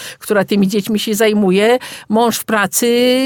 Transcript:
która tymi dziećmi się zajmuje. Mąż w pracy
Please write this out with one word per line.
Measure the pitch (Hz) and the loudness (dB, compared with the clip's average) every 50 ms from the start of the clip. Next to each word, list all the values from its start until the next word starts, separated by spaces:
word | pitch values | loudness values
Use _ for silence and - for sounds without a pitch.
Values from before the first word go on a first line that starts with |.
| - - - - | -16 -16 -16 -14
która | - - 214 196 190 | -6 -2 -2 -2 0
tymi | - 220 196 196 190 | 0 0 0 2 2
dziećmi | 220 208 196 - 220 208 | 0 -2 -2 -2 -4 -4
się | - 226 208 | -2 -2 0
zajmuje. | 196 226 214 214 208 208 185 180 196 208 233 247 254 - - - - - - | 0 0 2 2 2 2 2 2 2 2 2 2 0 -2 -8 -16 -16 -6 -2
Mąż | 208 220 240 233 220 - | 0 2 2 0 0 -4
w | - | -4
pracy | - 220 214 196 185 - - 240 240 240 240 247 254 254 262 262 | -2 0 0 0 -2 -2 -2 0 2 2 2 2 2 2 2 0